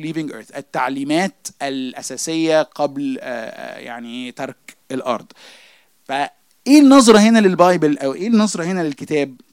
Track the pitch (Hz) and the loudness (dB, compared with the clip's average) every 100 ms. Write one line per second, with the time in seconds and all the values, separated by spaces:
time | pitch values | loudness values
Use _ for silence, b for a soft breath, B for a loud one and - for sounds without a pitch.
0 | 156 160 151 110 104 139 139 156 127 135 | -10 -8 -8 -12 -16 -16 -10 -6 -4 -4
1 | 139 156 190 - - - 139 135 131 127 | -2 -2 -2 -6 -18 -10 -8 -6 -8 -10
2 | - 127 - 160 160 156 151 - 147 139 | -12 -10 -6 -2 0 2 0 -4 -6 -4
3 | 139 131 131 120 110 - - - 131 120 | -6 -6 -10 -12 -12 -14 -16 -16 -16 -14
4 | 117 123 123 120 131 - - - - 131 | -14 -12 -12 -12 -14 -14 -20 -20 -12 -8
5 | 127 113 - B B B B B B _ | -4 -6 -8 B B B B B B _
6 | - 135 143 _ _ _ 247 294 277 277 | -8 -6 -6 _ _ _ 4 6 8 8
7 | 233 214 220 226 196 170 175 180 156 143 | 8 6 6 6 4 4 4 4 2 0
8 | 139 135 208 220 214 175 170 185 160 143 | -4 -4 0 0 0 -2 -4 -4 -4 -8
9 | - 151 139 123 _ | -4 -4 -4 -8 _